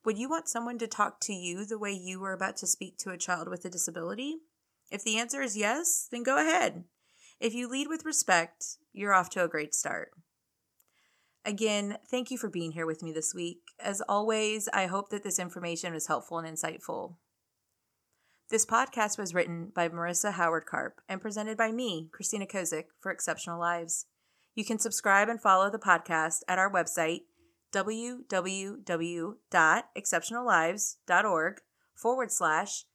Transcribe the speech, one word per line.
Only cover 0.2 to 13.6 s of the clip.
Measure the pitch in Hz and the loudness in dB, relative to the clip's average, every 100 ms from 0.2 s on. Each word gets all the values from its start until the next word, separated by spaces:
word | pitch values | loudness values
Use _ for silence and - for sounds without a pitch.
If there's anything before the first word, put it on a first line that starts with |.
| 262 | -2
want | 330 - | -2 -2
someone | 233 233 240 | -4 -4 -4
to | 226 | -6
talk | - 202 - | 0 0 0
to | - | -6
you | 190 175 175 208 | -4 -6 -6 -6
the | 220 | -4
way | 202 | -4
you | 190 180 185 | -4 -8 -6
were | 190 | -6
about | 185 190 - | -2 -4 -2
to | 180 | -2
speak | - 185 - | -2 -4 -10
to | 196 | -10
a | 180 | -6
child | - 175 170 | -2 -2 -2
with | 180 185 | -8 -6
a | |
disability? | 175 170 170 170 208 277 320 _ _ _ _ _ | -4 -4 -4 -6 -6 -6 -8 _ _ _ _ _
If | 202 | -6
the | 226 220 | 0 0
answer | 233 277 | 0 -2
is | 262 202 | -2 0
yes, | 208 269 339 - - | 0 2 2 0 -2
then | 240 | -2
go | 240 277 | 2 4
ahead. | 311 349 - 175 175 _ _ _ - _ | 6 4 4 0 -16 _ _ _ -20 _
If | 226 233 | -2 -2
you | 247 | -4
lead | 262 285 | -2 -2
with | 320 311 | -4 0
respect, | 302 - 175 170 _ - - _ | 0 6 4 4 _ -12 -12 _
you're | 196 202 190 | -6 4 4
off | 175 | 4
to | 190 | 0
a | 170 | 0
great | 156 151 | 0 -2
start. | - - 87 - - _ _ _ _ _ _ _ _ _ _ _ _ | -2 -2 -4 -8 -16 _ _ _ _ _ _ _ _ _ _ _ _
Again, | - 208 220 208 202 208 - | -6 0 2 2 0 -6 -4
thank | 254 247 | -4 -4
you | 254 | -6
for | 214 | -4
being | 175 165 | -4 -4
here | 160 165 | -4 -4
with | 156 | -4
me | 165 | -4
this | 156 160 | -4 -4
week. | 185 170 170 | -4 -8 -8